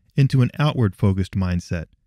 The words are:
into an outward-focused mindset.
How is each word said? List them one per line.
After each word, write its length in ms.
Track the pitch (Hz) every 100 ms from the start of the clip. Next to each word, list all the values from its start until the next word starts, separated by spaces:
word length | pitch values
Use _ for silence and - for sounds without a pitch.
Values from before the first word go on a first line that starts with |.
| _ -
into 260 | 139 131
an 100 | 123 -
outward-focused 760 | 147 139 104 - 104 95 90
mindset. 540 | 98 90 87 - 85 - _